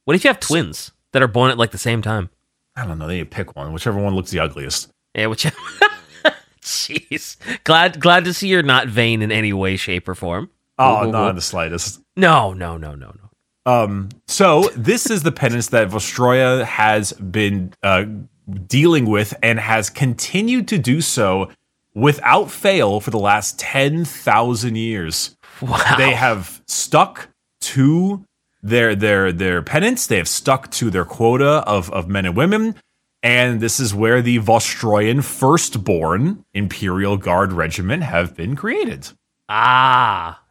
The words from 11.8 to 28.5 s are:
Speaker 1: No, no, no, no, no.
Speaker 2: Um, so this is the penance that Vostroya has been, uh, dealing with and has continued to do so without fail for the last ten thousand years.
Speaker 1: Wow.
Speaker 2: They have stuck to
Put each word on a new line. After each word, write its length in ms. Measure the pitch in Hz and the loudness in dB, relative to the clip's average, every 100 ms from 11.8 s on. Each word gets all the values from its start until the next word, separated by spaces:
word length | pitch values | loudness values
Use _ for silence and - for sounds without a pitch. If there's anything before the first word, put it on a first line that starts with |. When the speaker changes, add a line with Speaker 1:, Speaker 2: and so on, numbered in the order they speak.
| - - _ - | -8 -12 _ 2
Speaker 1:
No, 360 | 185 156 107 | 4 4 2
no, 240 | 95 87 85 | -4 -10 -10
no, 180 | 76 | -12
no, 180 | 71 60 | -14 -18
no. 580 | 98 98 _ _ _ - | -20 -20 _ _ _ 2
Speaker 2:
Um, 360 | 123 104 98 98 - - | 2 2 -2 -8 -12 -6
so 340 | - 190 156 196 - | 2 4 4 2 0
this 340 | 117 233 - | 0 0 0
is 120 | 214 | -2
the 100 | 151 | -2
penance 360 | - 131 120 113 | 0 0 -2 0
that 200 | 120 104 | 2 2
Vostroya 760 | 107 - - 123 127 127 131 | 0 -4 0 4 4 4 2
has 480 | 113 - 110 107 101 | -2 0 2 2 0
been, 580 | - 98 98 101 98 90 - | -6 -6 -2 0 0 -4 -4
uh, 220 | 98 92 107 104 98 _ - 98 92 | 0 2 0 -6 -16 _ -14 -12 -4
dealing 380 | 131 165 160 117 | 2 4 4 2
with 280 | 104 104 - | 0 0 -2
and 160 | 113 113 | 0 0
has 320 | 107 113 101 | 0 -2 -2
continued 800 | - 131 117 - 185 226 254 214 | -2 -2 -2 -4 -2 0 0 0
to 100 | 202 | 0
do 220 | 120 147 | 2 0
so 500 | 156 - 101 95 92 - _ _ _ | 0 0 0 0 -2 -8 _ _ _
without 540 | 107 139 147 117 156 208 | 0 2 2 4 2 2
fail 520 | - 202 196 107 104 | -2 0 2 2 0
for 100 | 113 | -2
the 80 | 110 | -2
last 400 | 101 104 98 - | 2 2 0 -8
ten 460 | - 135 135 160 | -4 0 0 0
thousand 720 | 160 - - 110 120 117 123 113 | -4 -4 0 2 2 -2 -4 -4
years. 600 | 113 110 80 80 - - - - | -4 -4 -6 -6 -8 -12 -20 -12
Speaker 1:
Wow. 340 | 127 - - 127 | -4 -2 0 2
Speaker 2:
They 160 | 135 | 2
have 500 | 123 127 107 87 - - | 2 2 0 -4 -14 -10
stuck 600 | - - 151 196 - - _ _ _ | -8 0 2 2 -2 -20 _ _ _
to 600 | - 135 135 160 185 202 - _ _ | -6 2 4 4 0 -4 -10 _ _